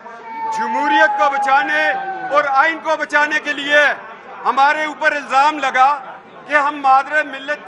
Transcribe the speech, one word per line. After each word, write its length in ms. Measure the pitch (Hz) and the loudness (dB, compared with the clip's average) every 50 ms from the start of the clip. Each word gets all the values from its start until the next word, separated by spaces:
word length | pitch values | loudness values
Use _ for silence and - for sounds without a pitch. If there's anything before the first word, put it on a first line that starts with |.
| - 226 226 233 - 226 - - 220 220 | -18 -20 -18 -16 -14 -12 -10 -8 -6 -6
जमहूरियत 600 | 220 220 226 - 247 262 294 294 285 302 311 294 | -4 -4 -4 -4 -2 -2 0 2 4 4 4 4
को 180 | - - 302 285 | 2 2 0 0
बचाने 520 | 277 269 - 269 269 277 269 302 302 302 311 302 269 - - - - - - - | 0 0 0 2 2 2 2 0 0 0 0 0 -2 -4 -6 -8 -8 -8 -6 -2
और 180 | 269 294 294 285 | 0 0 0 2
आइन 300 | 269 269 302 320 330 311 | 2 2 2 2 0 -2
को 160 | 302 311 311 302 | -2 -2 -2 -2
बचाने 400 | 294 294 294 294 294 302 302 302 | -2 0 0 2 2 2 0 -2
के 120 | 302 294 285 | -2 -4 -4
लिए। 280 | 285 277 285 294 294 294 262 214 - - - - - - - - - - | -4 -2 2 4 4 4 4 2 -2 -8 -16 -18 -18 -18 -18 -14 -6 -4
हमारे 420 | 208 254 262 269 294 302 311 311 311 | -2 2 4 4 4 2 0 -2 -6
ऊपर 280 | 285 - 311 302 294 | -4 -2 0 0 0
इल्जाम 420 | 294 262 220 254 269 285 302 311 294 | 0 -2 0 2 2 2 2 2 0
लगा 300 | 277 262 247 262 262 277 294 277 262 - - - - - - - - | -2 0 2 4 4 4 2 0 -6 -12 -18 -18 -20 -20 -20 -18 -4
कि 80 | 269 294 | 0 0
हम 240 | 302 277 294 302 294 | 2 2 0 -2 0
मादरे 420 | 277 269 262 269 277 285 294 311 294 | 2 4 4 4 2 2 -2 -2 -2
मिल्लत 400 | 285 269 269 277 285 294 294 - | -2 -6 -10 -8 -8 -8 -8 -8